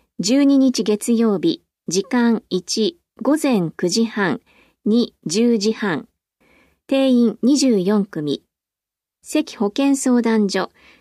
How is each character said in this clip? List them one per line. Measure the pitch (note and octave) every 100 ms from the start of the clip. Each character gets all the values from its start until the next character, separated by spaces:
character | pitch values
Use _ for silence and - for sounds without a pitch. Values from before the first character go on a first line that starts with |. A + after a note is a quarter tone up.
| _ -
十 | F3+ C4+
二 | C#4 C#4
日 | C4 B3+
月 | A3 G#3 -
曜 | A#3 A3+ G3
日、 | E3 - _ _ -
時 | E3+
間 | G3 B3 A#3 A3 -
一、 | F#3 - - G#3+ - _ -
午 | - D4+
前 | D4 A3+ E3
九 | - F3+
時 | E3+ A3+
半、 | - F#3+ A2+ _ _ _ _ -
二、 | A#3 A#3 _ G#3
十 | G3 A#3+ A#3
時 | G#3
半。 | G#3+ G#3 D3+ - _ _ _ _ _ _ _ -
定 | C4+ C4+
員 | B3 A#3 -
二 | A#3 C#4+
十 | C4+ G#3
四 | F3+ G#3+ G3
組。 | E3 D3 - _ _ _ _ _ _ _ _
関 | - D#4 D#4 -
保 | G3+
健 | - C#4 C4+
相 | C4 B3
談 | A3+ A3+ G3+
所、 | F#3+ F3+ _ - _